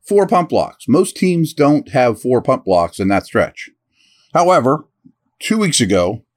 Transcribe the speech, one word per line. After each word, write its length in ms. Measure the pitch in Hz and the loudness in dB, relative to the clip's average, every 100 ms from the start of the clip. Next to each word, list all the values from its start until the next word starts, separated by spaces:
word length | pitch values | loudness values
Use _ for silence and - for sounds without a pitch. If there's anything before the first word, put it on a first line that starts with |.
Four 260 | - 202 190 | 0 0 2
punt 220 | 180 170 | 0 0
blocks. 380 | 107 - - - | -2 -4 -8 -2
Most 280 | 160 196 - | 0 0 -2
teams 360 | 185 175 156 | -2 0 -2
don't 380 | - 143 147 - | 0 2 2 0
have 300 | 131 123 110 | 0 0 -2
four 220 | 123 123 | -2 -2
punt 220 | - 127 | 0 -4
blocks 340 | - 90 85 - | 0 0 0 -2
in 80 | 98 | -2
that 180 | 98 - | -2 -2
stretch. 440 | 117 87 - - _ _ _ _ _ _ | -4 -4 -6 -20 _ _ _ _ _ _
However, 520 | 156 175 - 127 151 - _ - _ _ _ | 0 2 2 2 -2 -4 _ -20 _ _ _
two 200 | - 220 | -4 -2
weeks 220 | 202 139 | 0 0
ago 440 | 107 92 87 117 _ | 0 0 0 -4 _